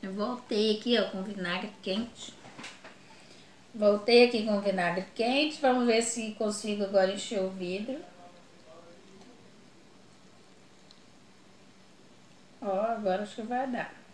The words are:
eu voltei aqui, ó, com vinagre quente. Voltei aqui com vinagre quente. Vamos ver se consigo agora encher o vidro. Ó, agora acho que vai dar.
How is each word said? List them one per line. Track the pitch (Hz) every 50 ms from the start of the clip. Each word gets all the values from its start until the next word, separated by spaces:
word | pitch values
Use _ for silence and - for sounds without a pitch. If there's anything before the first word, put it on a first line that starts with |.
| -
eu | 190 190
voltei | 202 208 240 247 240 - - 226 208 214 220 214
aqui, | 214 - 240 240 220
ó, | 196 -
com | - 190 190
vinagre | 214 202 196 180 175 175 185 - 202 - -
quente. | - 202 185 208 233 240 - - - - - - - - - - - - - - - - - - - - - - - - - - - - - - - - -
Voltei | 226 208 208 208 208 - - 233 240 240
aqui | 240 240 226 208
com | 220 208 202
vinagre | 202 202 190 185 180 175 170 185 185 - -
quente. | - 226 233 254 277 302 302 - -
Vamos | - 262 254 247 247
ver | 240 226 226 233
se | - - 240 220 220 214
consigo | - 226 208 208 - - 220 208 202 208
agora | 196 196 196 190 185
encher | 202 208 - - 240 202
o | 185 190
vidro. | 190 190 185 175 185 196 208 220 262 302 349 - - - - - - - - - - - - - - - - - - - - - - - - - - - - - - - - - - - - - - - - - - - - - - - - - - - - - - - - - - - - - - - - - - - - - - - - - - - - - - - - - - - - - - - - - - -
Ó, | - 202 190 190
agora | 214 226 233 220 214 196 185 190 208
acho | 202 -
que | - 220
vai | 226 247 247 262 262
dar. | 247 214 156 - - - - -